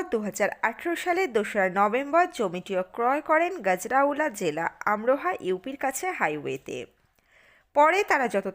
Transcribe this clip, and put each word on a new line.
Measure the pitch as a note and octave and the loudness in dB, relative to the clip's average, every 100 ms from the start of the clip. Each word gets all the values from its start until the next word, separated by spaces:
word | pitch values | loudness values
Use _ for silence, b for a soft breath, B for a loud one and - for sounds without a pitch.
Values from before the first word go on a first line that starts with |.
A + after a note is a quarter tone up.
| F4+ | 4
দু | A3+ G#3 | -2 -2
হাজার | - G3+ - A3 | -2 -2 0 -2
আঠারো | A#3+ F4 E4 | -2 -4 -2
সালের | F4+ F4 F#4 | 0 0 0
দোসরা | A3 G#3 G#3+ F#3 F#3+ | 0 -2 0 0 2
নভেম্বর | G#3 A#3+ C#4+ D#4+ F4+ - | 2 2 2 2 2 0
জমিটিও | G3 F3+ F3+ F#3 F#3 | -4 -4 -4 -4 -4
ক্রয় | - A#3+ C#4+ D#4 | -2 0 0 2
করেন | D#4+ F4 F#4 G3 | 2 2 0 0
গজরাউলা | F#3 - C4 C#4+ D4 D4+ G#3 | 0 0 2 2 2 -4 -2
জেলা | F3+ D3+ E3 - - | -2 -2 -4 -4 -2
আমরোহা | G#3 A#3 C#4 E4+ F#4 | 0 2 0 0 -4
ইউপির | F3+ F#3 C4+ C4+ | -4 -4 -6 -6
কাছে | C4+ - F#4 | -4 -4 -6
হাইওয়েতে। | F4 E3+ D3+ C#3 C3+ - B2+ - _ _ _ b b b b b C#4+ | -2 -2 -2 -6 -8 -8 -10 -12 _ _ _ b b b b b 4
পরে | D#4 F#4 | 4 4
তারা | G4+ D4+ A#3+ | 2 2 2
যত | G3 A#3 | 0 -2